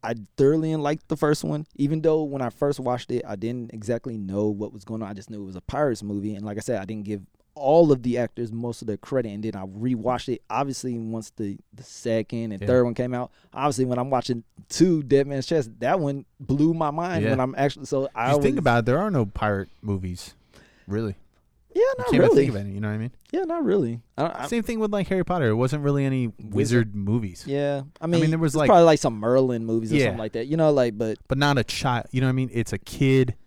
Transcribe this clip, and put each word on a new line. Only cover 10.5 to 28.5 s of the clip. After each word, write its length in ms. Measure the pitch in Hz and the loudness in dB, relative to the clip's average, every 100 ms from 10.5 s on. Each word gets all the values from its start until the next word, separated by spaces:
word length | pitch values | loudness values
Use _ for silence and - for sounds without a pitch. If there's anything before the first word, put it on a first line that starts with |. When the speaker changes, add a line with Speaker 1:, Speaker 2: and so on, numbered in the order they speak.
Speaker 1:
obviously, 460 | 113 139 127 131 120 | -4 -4 -4 -6 -6
once 320 | 110 113 107 | -6 -8 -10
the, 260 | _ 104 98 - | _ -8 -8 -14
the 100 | - | -20
second 720 | - - 120 113 107 117 113 | -20 -10 -2 -2 -2 -6 -6
and 80 | 98 | -6
Speaker 2:
Yeah. 60 | 101 | 2
Speaker 1:
third 160 | 127 | 2
one 100 | 120 | 2
came 200 | 113 123 | 0 -4
out. 160 | 123 123 _ _ | -4 -8 _ _
Obviously, 320 | 120 143 135 127 | -2 -2 0 0
when 120 | 123 | 0
I'm 120 | 127 | 0
watching 340 | 131 120 120 - - - | -2 -2 -6 -8 -20 -12
two, 340 | - 180 160 | 2 4 4
Dead 240 | 139 139 139 | 4 2 2
Man's 200 | 139 131 | -4 -2
Chest, 240 | 165 117 110 | -2 -2 -4
that 180 | 127 185 | -2 0
one 280 | 147 139 - _ | 0 -4 -10 _
blew 360 | 131 139 156 | -4 2 2
my 160 | 165 156 | 2 -2
mind 340 | 147 175 - | -2 -2 0
Speaker 2:
Yeah. 60 | 107 | 0
Speaker 1:
when 100 | 131 | 2
I'm 140 | 127 135 | 0 0
actually, 300 | 139 139 135 | -2 -2 -4
so 220 | 139 135 | -2 -2
I 140 | - 120 | -2 2
Speaker 2:
Just 120 | 147 | 2
think 120 | 143 285 | 2 2
Speaker 1:
was 20 | |
Speaker 2:
about 180 | 147 120 | 2 2
it. 40 | 113 | 4
There 120 | 135 | 0
are 120 | 208 | 0
no 140 | 165 107 | 0 -2
pirate 440 | - 107 101 98 - | -2 -2 -2 -4 -10
movies, 540 | 104 101 92 87 - - _ - _ _ - | -6 -4 -4 -10 -14 -20 _ -20 _ _ -8
really. 300 | 101 110 95 - _ _ _ _ | -4 -4 -8 -16 _ _ _ _
Speaker 1:
Yeah, 60 | 349 | 0
Speaker 2:
You 120 | 494 523 | 0 0
Speaker 1:
not 60 | 494 | 0
Speaker 2:
can't 80 | |
even 140 | - - | 4 6
Speaker 1:
really. 140 | 415 131 | 6 4
Speaker 2:
think 40 | |
of 60 | 101 | 0
any, 160 | 101 | -6
you 80 | 98 | -6
know 80 | 107 | -6
what 60 | |
I 40 | 107 | -6
mean? 120 | 117 - _ | -8 -12 _
Speaker 1:
Yeah, 100 | 320 | -4
not 180 | 370 339 | -4 -2
really. 360 | 262 196 123 117 _ - | 0 2 0 -4 _ -4
I, 280 | 156 - | -4 -4
I 20 | 131 | -4
Speaker 2:
Same 160 | 233 | -4
thing 160 | 220 226 | -4 -2
with, 140 | 214 | -2
like, 160 | 202 190 | -2 -2
Harry 160 | 190 175 | -2 0
Potter. 220 | 180 127 | 0 2
It 60 | |
wasn't 280 | 107 127 147 | 2 0 0
really 200 | 143 143 135 | 0 0 0
any 220 | 131 120 | 0 -2
Speaker 1:
Wizard. 260 | - 110 | -6 -6
Speaker 2:
wizard 400 | 107 131 120 113 | -2 2 2 2
movies. 500 | 101 98 117 104 85 - | -2 -2 -2 -2 -10 -6
Speaker 1:
Yeah, 360 | 139 143 139 139 - | -2 -2 -4 -8 -8
I 40 | |
Speaker 2:
I 20 | 165 | 0
mean, 140 | 170 | 2
Speaker 1:
mean, 80 | 160 | 4
Speaker 2:
there 80 | 160 | 2
was, 140 | 165 | 0